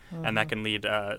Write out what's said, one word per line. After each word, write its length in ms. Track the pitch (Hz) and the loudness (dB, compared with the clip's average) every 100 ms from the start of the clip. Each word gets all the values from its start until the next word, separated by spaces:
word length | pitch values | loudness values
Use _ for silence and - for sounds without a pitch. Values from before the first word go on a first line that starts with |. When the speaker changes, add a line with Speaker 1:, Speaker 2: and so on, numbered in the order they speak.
| - | -10
Speaker 1:
And 260 | 170 151 110 | -4 0 2
that 120 | 110 | 2
Speaker 2:
Mm-hmm. 0 | |
Speaker 1:
can 140 | 110 | 0
lead, 220 | 107 104 104 | 0 0 2
uh, 300 | 107 101 | 0 0